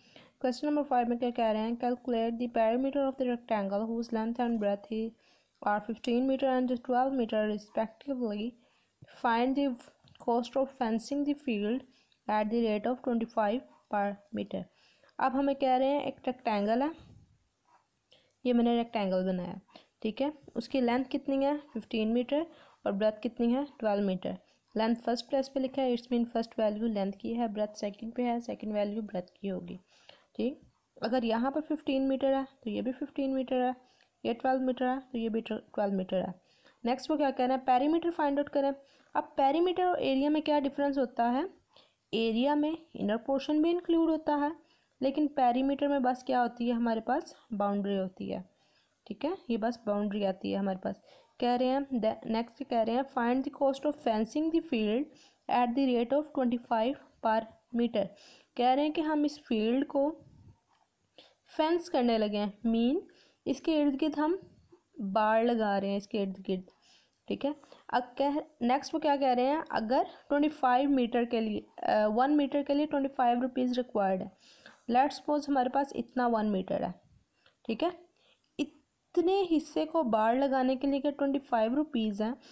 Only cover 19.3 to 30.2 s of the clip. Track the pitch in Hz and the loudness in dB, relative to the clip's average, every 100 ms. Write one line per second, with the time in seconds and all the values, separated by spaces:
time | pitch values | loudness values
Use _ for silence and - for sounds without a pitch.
19.3 | 180 180 190 - - _ _ 220 214 285 | -2 -4 -10 -16 -20 _ _ -6 -2 -4
20.3 | 302 - - 240 277 240 247 262 285 - | -4 -12 -10 -4 0 2 0 -2 -4 -2
21.3 | 269 277 294 - 226 - 226 220 240 240 | 0 0 -2 -6 -12 -6 -2 0 0 0
22.3 | 285 330 - - _ 208 196 214 214 247 | -2 -2 -10 -20 _ -4 0 0 0 -6
23.3 | - 233 254 285 - 220 202 202 185 - | 0 0 2 -2 -4 -2 0 0 -2 -4
24.3 | 185 _ _ _ 214 226 233 - 240 - | -8 _ _ _ -2 0 0 -2 -4 -2
25.3 | 277 269 277 262 262 254 240 - 240 233 | -2 -2 -4 -4 -2 0 -2 -2 -2 0
26.3 | 226 226 - 214 214 233 208 196 202 226 | -2 -4 0 0 0 -2 -2 -2 -4 -6
27.3 | 233 233 208 214 - 208 196 226 240 247 | -2 -2 -2 -4 -4 -8 -8 -10 -4 -2
28.3 | 233 233 208 214 208 208 214 208 180 180 | -2 -4 -8 -4 -2 -2 -4 -6 -6 -8
29.3 | _ 196 180 175 185 _ _ - - | _ -6 -6 -8 -14 _ _ -20 -20